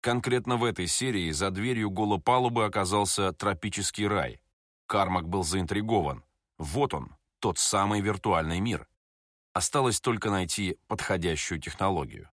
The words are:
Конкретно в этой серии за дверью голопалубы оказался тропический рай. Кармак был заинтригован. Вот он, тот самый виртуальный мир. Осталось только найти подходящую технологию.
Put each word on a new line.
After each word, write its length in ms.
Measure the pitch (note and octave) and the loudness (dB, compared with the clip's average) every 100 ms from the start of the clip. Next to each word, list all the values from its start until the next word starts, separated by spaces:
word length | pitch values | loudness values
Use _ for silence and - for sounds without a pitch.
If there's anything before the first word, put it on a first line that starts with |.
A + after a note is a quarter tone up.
Конкретно 560 | - A#2+ B2 B2 A#2+ A#2+ | 0 0 0 0 0 0
в 80 | |
этой 240 | A#2 G#2+ F2+ | 0 0 -2
серии 420 | - C3 G#2 E2+ | -2 0 0 -2
за 220 | D2+ G2 | 0 -2
дверью 360 | F#2+ A2+ A#2+ G#2+ | -2 -2 0 -2
голопалубы 720 | F#2+ G#2 G2+ G2 B2 B2 A#2 | 0 0 2 4 4 4 2
оказался 680 | G#2+ G#2+ F#2 G#2 G2+ - F#2+ | 0 0 2 2 2 2 0
тропический 760 | F2 G2+ F#2 G#2+ G2 F#2+ - G#2 | 0 -2 -2 -4 -4 -4 -2 0
рай. 320 | G2+ C2 A1+ _ _ _ _ _ | 0 -2 -8 _ _ _ _ _
Кармак 420 | G#2 F#2+ F#2 E2 | 0 2 0 0
был 160 | F#2+ | -2
заинтригован. 800 | E2 F#2+ F2 G2+ G#2+ A2 D2+ C2+ _ _ _ _ | 0 0 0 -2 2 2 2 -4 _ _ _ _
Вот 360 | D#2 D#2+ C#3 | -6 0 0
он, 200 | D#2 - - _ _ | -2 -8 -18 _ _
тот 200 | - F2 | -4 0
самый 420 | - G2+ G2 G#2 | 0 2 2 2
виртуальный 580 | G2+ G2+ A2+ F2 D#2+ E2+ | 0 0 2 2 2 0
мир. 300 | A2 F#2+ - _ _ _ _ _ _ | 0 -4 -6 _ _ _ _ _ _
Осталось 480 | - F#2 D3 C3 G#2 | -2 0 2 2 2
только 300 | - A2+ G#2+ | 0 0 2
найти 460 | G2+ F2+ - F#2+ - _ | 0 0 -2 -2 -4 _
подходящую 720 | G#2+ - F#2+ E2+ D#2+ - E2+ | -6 -2 0 0 -2 -2 -6
технологию. 680 | - - F#2+ F#2 D2 - - | -8 -2 0 0 -4 -10 -18